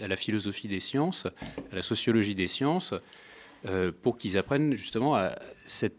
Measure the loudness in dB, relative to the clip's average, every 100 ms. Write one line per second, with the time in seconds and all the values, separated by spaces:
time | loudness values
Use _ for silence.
0 | -4 -2 0 0 -2 -4 -4 -4 -2 0
1 | 0 -2 -6 -6 -10 -10 -8 -6 -2 0
2 | 4 4 4 2 0 2 2 2 0 -6
3 | -8 -18 -20 -20 -20 -14 -4 0 0 2
4 | 0 0 0 0 2 2 2 0 -2 0
5 | 2 4 2 -2 -12 -18 -10 -4 -2